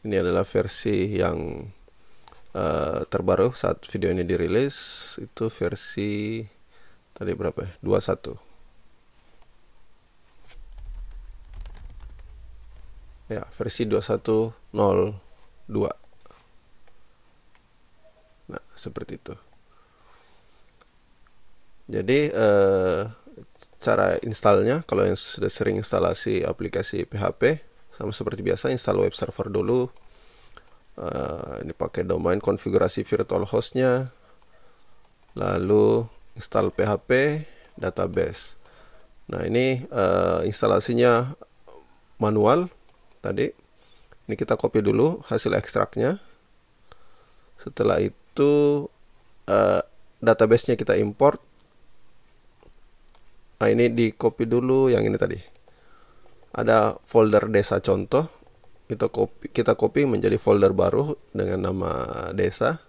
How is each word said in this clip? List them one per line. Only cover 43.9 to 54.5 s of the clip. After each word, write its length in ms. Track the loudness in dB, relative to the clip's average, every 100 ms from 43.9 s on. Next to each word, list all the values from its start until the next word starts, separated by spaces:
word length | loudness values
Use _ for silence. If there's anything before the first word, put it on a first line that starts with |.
| -20 -20 -18 -10
Ini 80 |
kita 240 | -6 -2 -2
copy 240 | 0 2
dulu 400 | 2 4 2 0 -4
hasil 240 | -2 0
ekstraknya. 640 | -2 -2 -2 -2 0 -2 -2 -10 -20 _ _ _ _ -20 -20 -20 -20 _ -20 _
Setelah 480 | -18 -14 0 2 2
itu, 800 | 0 -6 -10 2 4 6 4 2 -4 _ -20 -20 -20 -16 0
eh, 320 | 4 4 2 -2 -14 -20 _
databasenya 560 | 2 6 6 6 4
kita 240 | 0 2 0
import. 400 | 0 4 4 4 -14 -20 _ _ -20 -20 -20 -20 -20 -20 -20 _ -20 -20 -20 -20 -20 -20 -20 -20 -20 0
Nah, 80 | 2
ini 160 | 4 4
di 240 | 4 0
copy 320 | 2 -2 0
dulu 480 | 0